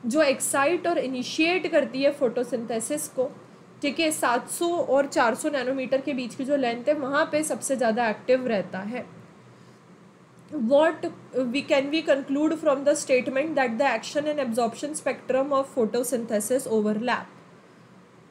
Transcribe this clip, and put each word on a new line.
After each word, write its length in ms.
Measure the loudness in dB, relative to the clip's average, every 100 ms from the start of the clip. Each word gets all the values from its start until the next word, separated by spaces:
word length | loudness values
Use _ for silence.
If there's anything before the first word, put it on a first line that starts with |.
| -2
जो 160 | 2
excite 680 | 4 2 0 2 2 2 0
और 100 | 0
initiate 680 | -2 -4 -4 0 2 2 2
करती 360 | 2 2 2
है 80 | 0
photosynthesis 960 | 2 0 0 -2 -4 -4 -4 -4 -4 -4
को। 220 | -4 -4 -6 -20 -20 -20 -6
ठीक 180 | -4 0
है, 120 | 0
सात 380 | 0 0 0 -2
सौ 180 | -4 -2
और 380 | 0 2 2 2
चार 300 | 2 2 2
सौ 140 | -2
nanometer 520 | -2 -2 -4 0 -2
के 120 | -2
बीच 220 | -4 -6 -6
की 100 | -2
जो 100 | 0
length 300 | 0 -2 0
है, 80 |
वहाँ 360 | 0 0 0 0
पे 120 | 0
सबसे 320 | -2 -4 -2 0
ज़्यादा 340 | 0 2 0
active 380 | -2 0 2 2
रहता 320 | -2 -2 -6
है। 380 | -8 -8 -10 -16 -20 -20 -20 -20 -20 -20 -20 -20 -20 -20 -20 -20 -12 -4
What 460 | 4 6 6 2 -6 -8 -8 -4
we, 320 | -2 -2 2
can 120 | 2 2
we 140 | 0 2
conclude 480 | 2 2 0 0
from 300 | 2 2 2 2
the 200 | 2 2
statement 440 | 0 2 -2 0 0
that 260 | 0 2
the 180 | 0 0
action 240 | -2 -4
and 160 | -2 -2 -2
absorption 560 | 0 0 -2 -8 -6
spectrum 480 | -4 -4 -2 0 2
of 140 | 0 0 0
photosynthesis 880 | 0 0 -2 -2 -2 -2 0 0 0
overlap? 540 | 0 2 0 0 -2 -4 -18 -20 -20 -20 -20 -20 -20 -20 -20 -20